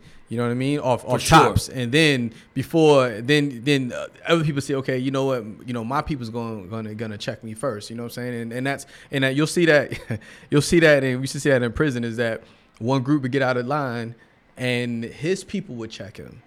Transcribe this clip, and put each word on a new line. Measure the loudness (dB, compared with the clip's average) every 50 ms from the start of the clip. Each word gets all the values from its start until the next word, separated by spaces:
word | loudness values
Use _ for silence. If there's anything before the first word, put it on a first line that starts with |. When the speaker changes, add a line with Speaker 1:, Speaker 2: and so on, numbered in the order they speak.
| -18 -20 -20 -20 -14 -8
Speaker 1:
you | -4 -4
know | -2
what | -2
I | -2
mean? | -2 -2 -2 -2 0
Off, | 0 0 0 0
Speaker 2:
For | 0 -2 -2
Speaker 1:
off | 0
Speaker 2:
sure. | 4 6 8 8
Speaker 1:
tops, | 8 6 4 0 -2 -2
and | -6 -6 -4 0
then | 2 4 4 4 4 2 -2 -4 -6 -12 -20 _ -8
before, | -8 -6 0 4 6 6 8 8 8 6 4 -2 -4
then, | 0 2 2 2 2 0 -4 -4 0
then, | 2 2 2 0 -2
uh, | -6 -8 -10 -10 -12 -10 0
other | 2 2 2 2
people | 0 -2 -2
say, | -2 -2 -4
"Okay, | -2 -2 -2 -2 -2
you | -2 -2
know | -2 0 0
what? | 0 -2 -2 -4 -10 -14 -14 -10
You | -8 -6
know, | -6 -4
my | -2 -2 -4
people's | -2 -4 -6 -6 -6 -8
gonna, | -8 -8 -8 -8 -10 -10 -10
gonna, | -10 -10 -8 -8 -8 -8
gonna | -8 -8 -8 -8 -8
check | -8 -8 -8 -8 -12
me | -14 -10
first," | -6 -6 -6 -6 -6 -10 -12
you | -12
know | -10 -10
what | -10 -10 -10
I'm | -8
saying? | -8 -8 -8
And, | -8 -8
and | -8 -6 -4
that's, | -4 -4 -6 -10 -16 -20 -20 -14 -6
and | -4 -2 0
that, | 0 2
you'll | 0 0
see | 0 2 2 4
that, | 6 6 4 4 2 -6 -10 -6 -8 -8 -8 -8 -16
<laughs> | -20 -18 -6 0
you'll | 2 2
see | 2 4 4 6
that, | 8 8 6 6 4
and | 0 0 -2
we | -4
should | -6 -6 -2
see | 2 4
that | 4 4
in | 2 0
prison, | 0 0 0 0 0 -2
is | -4 -4 -2
that | -2 -2 -2 -2 -6 -10 -18 -20 _ _ _ _ -6
one | -2 0 0 0
group | 2 2 0 0
would | 0 0
get | 0 2
out | 2 2 0 0
of | 0
line, | -2 -2 -2 -2 -2 -4 -6 -6 -8 -12 _ _ _ _ _ _ _ _
and | -4 -2 0 0 0 -2 -2 -4 -4 -6
his | -8 -8 -6 -2 -2 -2 -2 -4
people | -6 -6 -6 -6 -6 -10
would | -10 -10 -12
check | -12 -14 -14 -14 -14
him. | -16 -18 -18 -18 -20 _